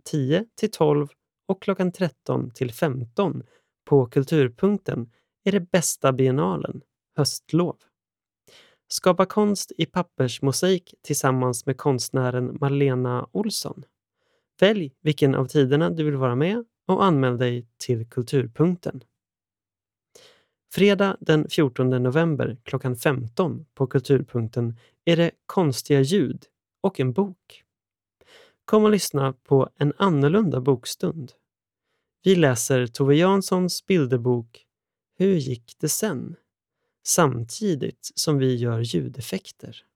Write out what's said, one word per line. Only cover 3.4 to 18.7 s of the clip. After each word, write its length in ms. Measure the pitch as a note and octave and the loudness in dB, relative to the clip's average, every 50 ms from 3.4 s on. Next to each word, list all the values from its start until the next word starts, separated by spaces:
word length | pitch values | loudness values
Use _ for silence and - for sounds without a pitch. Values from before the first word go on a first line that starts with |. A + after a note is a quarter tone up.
| - _ _ _ _ _ _ _ _ | -10 _ _ _ _ _ _ _ _
på 220 | - D3 C#3 B2+ | 2 2 2 2
Kulturpunkten 1040 | A#2+ - C#3+ C3+ - E3 D#3 C3+ A#2+ A#2 - - G3 G#3 G3 - - - - A#2 - _ _ _ _ _ _ - | 2 0 -2 0 2 2 2 2 2 0 0 0 0 0 0 -4 -6 -6 -6 -6 -10 _ _ _ _ _ _ -4
är 80 | G3+ F#3+ | 0 0
det 80 | G3+ | 0
bästa 520 | F3 - - F#3 D#3+ - - - - C#3 C3 | -2 2 0 0 0 0 -4 0 0 0 2
biennalen, 680 | B2 C3 C3 B2+ C#3 E3 F#3+ F3+ D3+ - - - C3+ - _ _ _ _ _ - | 4 2 2 2 0 0 -2 -4 -4 -6 -8 -10 -12 -16 _ _ _ _ _ -4
höstlov. 600 | - C#3 - - - _ - - E3 F3+ D#3 - _ _ _ _ _ _ _ _ _ _ _ _ _ _ _ - - _ _ _ _ _ - | -2 -2 -2 -2 -8 _ -2 0 0 0 0 -4 _ _ _ _ _ _ _ _ _ _ _ _ _ _ _ -20 -20 _ _ _ _ _ -10
Skapa 380 | - - - F#3 F3+ F3+ F#3+ | -8 -2 0 2 2 2 0
konst 460 | F#3+ - G#3+ G#3+ G#3 G3+ - - - - - | -2 0 0 0 0 0 -2 -6 -12 -6 -6
i 80 | E3 | -6
pappersmosaik 1080 | - - F3+ F3 _ _ - C3+ A#2+ - - - C#3 C3 - - F#3 F#3+ F3 _ - - _ _ | -4 -2 -6 -6 _ _ -4 -4 -4 -2 -2 -2 -2 -2 0 0 0 0 0 _ -10 -20 _ _
tillsammans 640 | - D3 - - C3+ C3 B2+ B2+ B2+ A#2+ - - | -6 -6 -2 0 0 0 2 0 -2 -2 -4 -4
med 100 | C#3 B2+ | -6 -6
konstnären 840 | - - D3 C3+ B2 - - - C3 B2+ B2+ B2 B2+ B2 B2 - - | -2 0 -2 0 -2 -2 -4 -4 -2 -2 -2 -2 -4 -4 -4 -6 -4
Malena 680 | C#3+ C3+ C#3 C#3 C#3+ C3+ B2+ B2+ B2+ B2 B2 B2 A#2+ - - | -2 -2 0 2 2 0 0 0 -2 -2 -4 -4 -6 -6 -6
Olsson. 520 | F#3+ G#3+ A3 - - - - - - C#3 _ _ _ _ _ _ _ _ _ _ _ _ _ _ - | -6 -4 -4 -4 -6 -8 -8 -12 -14 -18 _ _ _ _ _ _ _ _ _ _ _ _ _ _ 2
Välj 320 | F3+ G3 A3 G#3 E3 C3+ _ _ | 2 2 2 2 -4 -8 _ _
vilken 340 | - D3+ D3 - D3+ C#3 B2+ | -2 -2 0 2 2 2 2
av 120 | - C3 | 2 -2
tiderna 440 | B2 - D3+ C#3 B2+ C#3 D3 E3 F3 | 0 2 2 2 4 4 2 2 0
du 140 | F3 E3 D3+ | -2 -2 -2
vill 120 | D3+ C#3+ | -2 -2
vara 200 | C3+ C3 B2 A#2+ | 0 0 0 0
med 280 | B2+ D3+ F3+ G#3+ A#3+ A#3 _ _ _ _ | 0 0 0 -2 -4 -6 _ _ _ _
och 180 | - - - G3+ | -2 0 2 4
anmäl 340 | F#3+ D#3+ C#3 C3 B2+ B2 A#2+ | 2 4 4 2 0 0 0
dig 280 | B2+ B2 A#2+ A#2+ A#2 _ _ | -2 -2 -2 -4 -8 _ _
till 320 | - - - B2 A2+ A2+ - | -14 -4 -4 -4 -4 -4 -6
Kulturpunkten. 960 | - B2+ A#2+ - - C3+ A#2 A#2 A#2 - D#3 F3+ | -6 -8 -6 -2 -2 -2 -2 -2 -2 0 0 0